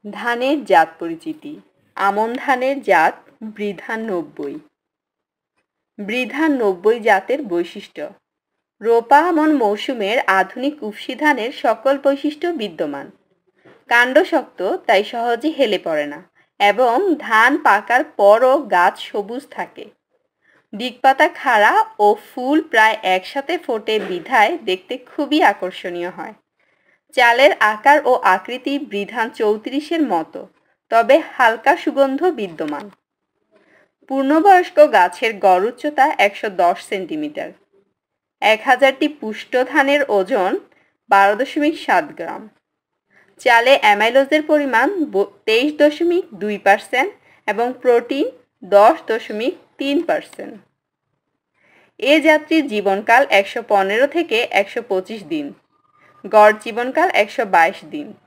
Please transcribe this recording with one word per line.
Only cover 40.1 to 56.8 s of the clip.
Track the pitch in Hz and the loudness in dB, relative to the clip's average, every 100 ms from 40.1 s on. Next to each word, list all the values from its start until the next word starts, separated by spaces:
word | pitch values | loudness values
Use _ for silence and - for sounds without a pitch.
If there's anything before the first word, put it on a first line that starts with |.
| 202 185 247 185 381 - _ _ _ _ | -2 0 -2 -2 -4 -8 _ _ _ _
বারো | 196 196 | 4 4
দশমিক | 214 269 311 294 302 | 2 -4 -2 -2 -2
সাত | - 190 | 0 0
গ্রাম। | 151 160 165 165 214 _ _ _ _ _ _ _ _ _ | 0 -12 -14 -14 -18 _ _ _ _ _ _ _ _ _
চালে | 247 233 240 277 | 2 4 4 4
অ্যামাইলোজের | 214 202 220 254 269 302 | 4 2 2 2 2 -2
পরিমাণ | 302 302 277 226 277 403 | 2 0 2 0 0 -2
ব-, | 294 196 202 _ - | -4 -2 -4 _ -2
তেইশ | 220 294 302 | 0 0 2
দশমিক | 294 302 349 349 370 | 0 2 -2 -2 -4
দুই | 190 208 202 | -10 -8 -2
পার্সেন্ট | 196 208 - 247 370 - _ _ - | 2 2 0 -4 -4 -8 _ _ -8
এবং | 208 240 254 | -4 -4 -2
প্রোটিন | 254 240 240 269 480 - _ _ | 2 2 0 -4 -4 -6 _ _
দশ | 185 202 220 320 - | 2 6 6 4 -4
দশমিক | 226 - 214 247 370 _ _ | -8 -6 -6 -6 -8 _ _
তিন | 277 285 | -4 -4
পার্সেন্ট। | 339 156 - - 202 220 _ _ _ _ _ _ _ _ _ _ _ _ _ - | -2 -6 -6 -18 -18 -18 _ _ _ _ _ _ _ _ _ _ _ _ _ -6
এ | 254 311 | 2 4
জাতটির | 294 302 302 320 277 | 4 2 2 -2 0
জীবনকাল | 208 196 196 - 233 277 | -2 -2 -2 2 2 4
একশো | 202 196 240 - | 0 0 -10 -2
পনেরো | 202 190 214 277 | 0 0 0 -2
থেকে | 330 339 226 247 | -2 -2 -4 -2
একশো | 196 202 240 220 | -2 -2 -8 -6
পঁচিশ | 185 185 220 | -6 -6 -16
দিন, | 156 156 143 - _ _ _ _ _ _ 196 | -10 -8 -8 -16 _ _ _ _ _ _ 0
গড় | 214 214 214 | 6 6 4
জীবনকাল | 233 220 | -6 -8